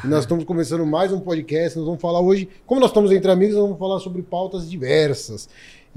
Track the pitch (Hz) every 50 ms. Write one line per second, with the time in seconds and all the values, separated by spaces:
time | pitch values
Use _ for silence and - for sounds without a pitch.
0 | - 131 151 151 139 117 170 170 156 - 185 170 165 127 156 170 165 151 151 160
1 | 185 196 190 190 - 185 175 160 147 - 143 156 170 165 - 165 160 156 170 147
2 | - 170 170 175 175 180 190 196 190 180 - - _ - 247 269 254 233 - 220
3 | 208 202 190 196 - 190 185 185 190 214 214 208 202 202 196 156 185 190 196 190
4 | - 190 175 180 175 - - 175 185 185 190 185 170 160 180 175 127 127 143 156
5 | 156 147 135 - - - 110 101 - - _ - - - - - _ _ _